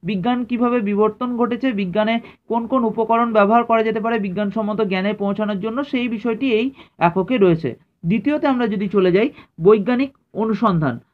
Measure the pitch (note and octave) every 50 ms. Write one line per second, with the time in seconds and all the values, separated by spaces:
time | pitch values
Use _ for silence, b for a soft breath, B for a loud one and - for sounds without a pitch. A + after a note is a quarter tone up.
0 | - E3+ G#3+ F#3+ E3+ A#3+ B3 B3 B3 A3 A#3+ A3 B3 A#3+ A#3+ B3 G#3 G3+ G#3 G3
1 | G#3+ G#3+ G#3+ - B3+ B3 B3 A3+ A#3+ G#3+ A#3+ A#3 C4+ C4+ A3+ G3 G3+ F3+ E3 G#3+
2 | G#3+ A3 A#3 A#3 B B B B _ _ A3 A#3 A#3 A3+ C4 C4 A#3 A3 G#3+ A3+
3 | A3+ A3 A#3 A#3 A#3+ A#3 A3 G#3+ G3+ G3 A3+ A#3+ A#3 A#3 A3+ A3+ A3 A3 A3 A3+
4 | G3+ A3+ A#3 A3+ G3 G3+ F3+ G3 G#3 G3 F#3+ A3 G#3+ G#3 G#3+ G#3+ G#3+ F#3+ F#3+ F#3
5 | F#3 G3+ G#3+ G3+ G3+ G3+ G3+ G#3 G#3+ G#3 G#3+ F#3+ G3 A3 A3 C4 C#4+ - - B3
6 | A#3+ A#3+ A#3 G#3 G#3 A#3+ A3+ G#3 C4 C4 A3 G#3+ A#3+ C4+ C4+ B B B B -
7 | E3 E3+ E3 F#3+ F#3 F#3 C4 A#3+ G3 F3+ E3 E3 D#3+ B2+ - - _ _ _ _
8 | - E3 G#3 A#3 - C#4 D4 D4 - C#4+ C4 B3 B3 A3 G#3 F#3+ G#3 G3 - G3+
9 | F#3 F3+ F3 G3 A3+ D4 B B B B _ - D#3+ G3 A3 G#3+ F#3+ A3 B3 A#3+
10 | C#4 C4+ _ _ _ _ - - A3 A3 A3 - A#3+ G#3+ F#3 E3 D3+ C3 A#2 -
11 | _ _